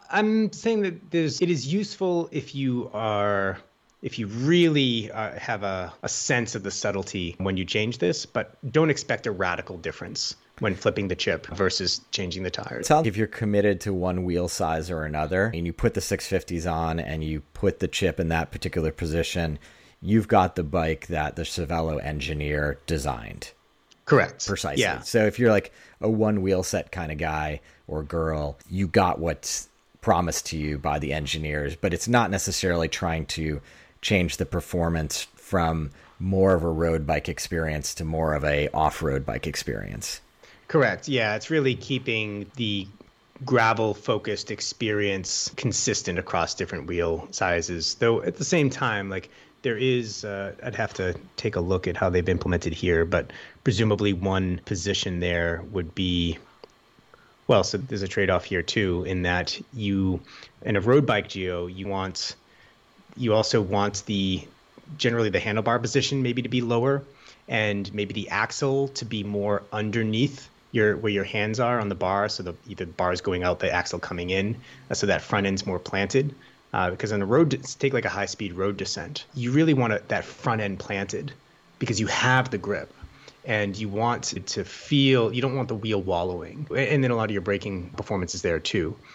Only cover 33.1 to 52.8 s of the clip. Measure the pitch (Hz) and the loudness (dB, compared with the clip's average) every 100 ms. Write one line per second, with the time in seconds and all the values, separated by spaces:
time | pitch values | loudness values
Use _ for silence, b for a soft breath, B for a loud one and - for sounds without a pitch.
33.1 | 82 73 - 78 71 B B B B - | -2 -4 -4 -2 -4 B B B B 2
34.1 | 101 87 - 90 87 - 90 85 82 78 | 2 2 0 -2 -2 -2 0 0 0 -2
35.1 | - - - - 95 82 82 76 B B | -4 -8 -12 -2 0 2 0 -4 B B
36.1 | B 92 95 95 90 82 80 82 82 73 | B 0 6 6 6 4 2 2 2 2
37.1 | 76 - 82 - 85 80 76 - - 80 | 0 0 -6 -4 -2 0 -2 -4 -6 -4
38.1 | 80 80 76 73 73 73 - 76 - 78 | 0 2 2 2 2 2 2 2 2 0
39.1 | 67 67 62 85 71 - 53 50 52 - | 0 -2 -4 -4 -6 -4 -6 -6 -8 -8
40.1 | - _ _ B B B 160 120 92 - | -10 _ _ B B B 2 4 2 -2
41.1 | 127 110 110 - 160 131 117 - 127 131 | 0 0 -2 0 2 2 0 -2 -4 -2
42.1 | 110 107 104 98 127 113 101 95 - - | -2 -2 -6 -8 -4 -2 -2 -6 -12 -20
43.1 | _ _ - 123 127 113 113 110 101 - | _ _ -12 2 4 4 4 2 0 -2
44.1 | 107 - 101 - 104 - - 110 104 101 | -2 -2 -6 -6 -8 -8 -4 -2 0 0
45.1 | 95 90 - - - 120 - - 101 - | 0 -2 -4 -4 -2 -2 0 0 -2 -2
46.1 | 85 - 87 82 - 92 87 76 87 85 | -4 -2 0 0 -2 -6 -6 -4 -2 0
47.1 | 82 90 - 95 87 82 85 80 - 117 | 0 -4 -2 0 0 0 -4 -4 0 2
48.1 | 113 - - 147 175 139 - 127 104 98 | 2 0 -4 0 2 2 2 -2 -2 -2
49.1 | 92 - B B B 131 110 131 123 113 | -6 -8 B B B -4 0 2 2 -2
50.1 | 98 107 98 98 - 127 101 107 - 92 | -8 -6 -6 -6 -8 -8 -4 -4 -2 -2
51.1 | 90 - - 113 90 87 92 90 87 92 | -2 -8 -4 -2 0 2 2 0 0 2
52.1 | 90 87 87 - 87 87 80 | 2 2 0 2 0 0 -2